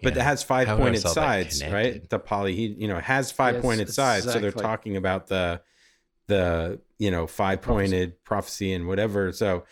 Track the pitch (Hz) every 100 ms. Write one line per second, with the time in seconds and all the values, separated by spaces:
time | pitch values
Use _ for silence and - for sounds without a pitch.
0 | 135 123 135 139 - 131 123 107 127 113
1 | 90 156 151 104 82 73 73 101 123 76
2 | 87 110 - 104 98 92 113 104 104 90
3 | - 135 131 - 127 123 123 110 98 107
4 | 135 107 117 120 101 95 110 110 110 98
5 | 92 95 - 95 87 85 - _ _ _
6 | _ _ - 101 87 82 82 98 - -
7 | 104 87 80 - 98 95 - 110 98 92
8 | 90 - - 104 - - 98 92 87 95
9 | 107 101 95 85 104 90 -